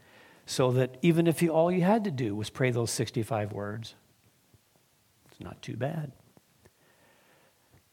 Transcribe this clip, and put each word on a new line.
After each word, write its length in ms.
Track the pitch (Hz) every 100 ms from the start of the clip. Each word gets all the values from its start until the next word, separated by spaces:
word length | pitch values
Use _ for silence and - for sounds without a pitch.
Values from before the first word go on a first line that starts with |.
| _ - - - -
So 260 | - 127
that 240 | 127 127 -
even 240 | 170 165 170
if 160 | 156
you, 80 | 170
all 200 | 156 170
you 120 | 185
had 220 | 175 226
to 60 | 202
do 240 | 131 117
was 160 | 104 104
pray 200 | - 131
those 200 | 120 117
sixty-five 640 | - 120 - 107 110 104
words, 420 | 101 101 107 113 - _ _ _ _ _ _ _ _ _ _ _ _ _
it's 100 | -
not 220 | - -
too 140 | - 117
bad. 340 | 131 165 147 - _ _ _ _ _ _ _ _ _ _ _ _ _ _ _ _ _